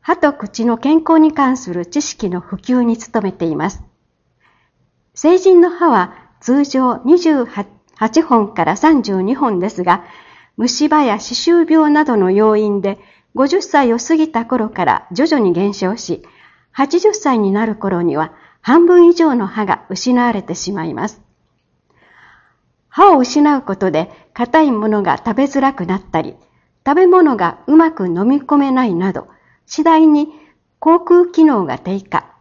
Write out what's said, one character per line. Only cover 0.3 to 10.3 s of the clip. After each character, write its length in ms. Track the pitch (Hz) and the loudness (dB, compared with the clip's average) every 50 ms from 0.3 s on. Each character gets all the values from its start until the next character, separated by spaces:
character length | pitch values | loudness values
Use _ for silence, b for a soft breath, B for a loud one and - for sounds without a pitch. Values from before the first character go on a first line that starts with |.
口 320 | 285 - 214 208 - - 226 | -2 -4 -14 -14 -8 -4 -2
の 140 | 240 233 233 | -2 -2 -2
健 240 | - 269 311 320 320 | 0 2 2 2 2
康 120 | - 330 320 | 2 4 4
に 140 | 311 311 | 4 2
関 240 | 311 294 277 254 262 | 2 0 0 0 -2
す 180 | 254 - 185 175 | -4 -6 -8 -8
る 100 | 175 170 | -8 -8
知 160 | 175 - 285 | -6 -6 -6
識 280 | 285 - - _ - 190 | -6 -6 -8 _ -8 -6
の 100 | 175 180 | -6 -6
普 160 | 170 - - | -8 -10 -14
及 260 | 185 _ - 254 254 | -12 _ -2 0 0
に 140 | 240 233 226 | 0 0 -2
努 240 | 226 - - - 226 | -4 -6 -6 -6 -4
め 120 | 196 190 | -4 -4
て 120 | 190 - 165 | -6 -4 -6
い 120 | 165 156 | -4 -4
ま 140 | 147 156 196 | -4 -6 -6
す。 120 | - - - _ _ _ _ _ _ _ _ _ _ _ _ _ _ _ _ _ _ _ _ _ _ _ _ _ _ | -8 -10 -20 _ _ _ _ _ _ _ _ _ _ _ _ _ _ _ _ _ _ _ _ _ _ _ _ _ _
成 240 | - - 311 359 370 | -2 0 2 2 4
人 220 | 370 381 370 349 | 4 4 6 6
の 100 | 339 359 | 6 4
歯 180 | 349 - 339 330 | 2 -2 0 2
は 240 | 247 202 180 180 B B B B B _ | 2 0 0 -4 B B B B B _
通 240 | _ - 254 285 285 | _ -2 0 0 0
常 360 | 277 - 262 262 254 240 247 247 | 0 -2 -2 -2 -2 -2 -4 2
二 140 | 247 330 349 | 2 2 4
十 260 | 349 320 311 269 240 240 - 202 190 - _ _ _ _ _ | 4 0 0 0 -2 -4 -8 -12 -12 -12 _ _ _ _ _
八 260 | _ 220 220 220 320 | _ -6 0 0 0
本 300 | 320 - 262 226 208 202 | 0 2 2 0 0 -2
か 120 | - - 165 | -4 -4 -2
ら 120 | 156 175 | -2 -2
三 260 | 202 - 311 320 269 | 0 2 2 2 2
十 200 | 202 208 196 190 | 0 -2 -4 -4
二 120 | 185 202 262 | -2 -4 -4
本 260 | 269 294 240 208 175 | -2 -2 -4 -2 -4
で 100 | 175 214 | -4 -6
す 140 | 202 - 180 | -6 -6 -2
が、 200 | 180 175 180 B B B B B B | -2 -2 -2 B B B B B B